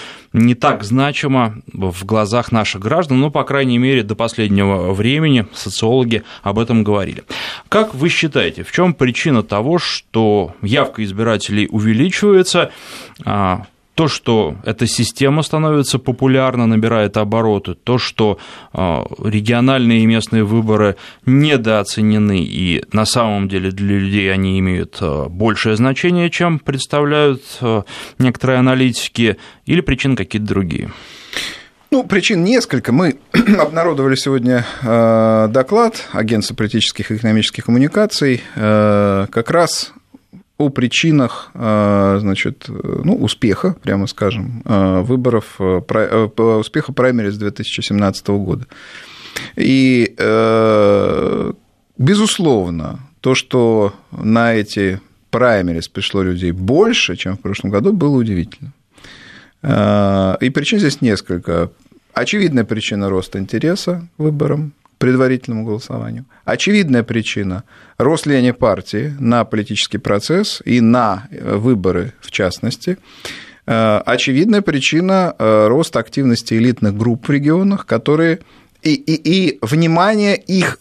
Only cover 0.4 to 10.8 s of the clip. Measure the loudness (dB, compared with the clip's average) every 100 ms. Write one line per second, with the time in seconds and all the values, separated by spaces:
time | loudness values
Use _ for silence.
0.4 | 2 2 0 -2 -2 0 0 -2 -2 0
1.4 | 0 -4 -14 -6 -6 -6 -2 0 0 0
2.4 | 0 0 0 -4 -2 0 0 0 0 -2
3.4 | -2 -2 0 2 2 0 -2 -4 -4 -2
4.4 | 0 2 2 0 -2 0 0 0 2 2
5.4 | 0 -8 -10 -4 0 2 2 -2 -6 -10
6.4 | -4 -2 0 0 2 0 -2 -10 -14 -12
7.4 | -12 -14 -2 -2 0 0 -2 0 -2 0
8.4 | -2 -4 -6 0 0 2 0 0 0 0
9.4 | 0 -2 0 -2 -2 -8 -4 0 2 2
10.4 | 0 -6 -2 0